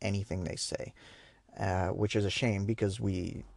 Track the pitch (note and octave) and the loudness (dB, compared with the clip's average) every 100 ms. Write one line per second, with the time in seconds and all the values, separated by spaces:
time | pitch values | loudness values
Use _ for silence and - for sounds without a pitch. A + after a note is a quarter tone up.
0 | G#2 G2+ G2 F#2 F2+ - - - - - | 0 0 0 -2 -2 -4 -4 -4 -6 -12
1 | - - - - _ - G2+ F#2 - - | -20 -20 -20 -20 _ -4 0 2 2 2
2 | G#2 A2 G2+ - B2 G2+ G2 A2+ G#2 G2 | 2 2 2 2 2 2 2 2 0 0
3 | G#2+ F#2 F2 E2 - | 0 0 -2 -6 -12